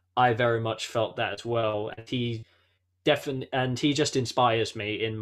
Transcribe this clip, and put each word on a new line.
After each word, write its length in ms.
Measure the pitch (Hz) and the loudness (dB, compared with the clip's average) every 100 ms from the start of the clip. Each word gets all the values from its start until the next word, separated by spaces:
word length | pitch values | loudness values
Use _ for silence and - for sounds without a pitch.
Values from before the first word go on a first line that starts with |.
| _ - | _ 2
I 160 | 127 | 4
very 280 | 113 120 113 | 4 2 2
much 260 | 113 110 - | 0 -4 -4
felt 280 | 120 104 - | -2 -2 -2
that 160 | 110 | -6
as 120 | 101 117 | -6 -4
well. 460 | 117 110 107 107 - | -2 0 -2 -4 -10
And 100 | 113 | -6
he 380 | 127 120 113 - _ _ _ _ _ - | -2 -2 -4 -10 _ _ _ _ _ 2
defin-, 420 | 143 - 131 127 | 2 0 -6 -4
and 260 | 131 127 123 | -2 0 0
he 140 | 151 | 2
just 220 | 139 147 135 | 2 0 0
inspires 600 | 120 - 123 113 107 113 | 0 2 4 4 0 -4
me 280 | 104 104 | -6 -4
in 100 | 110 110 | -4 -4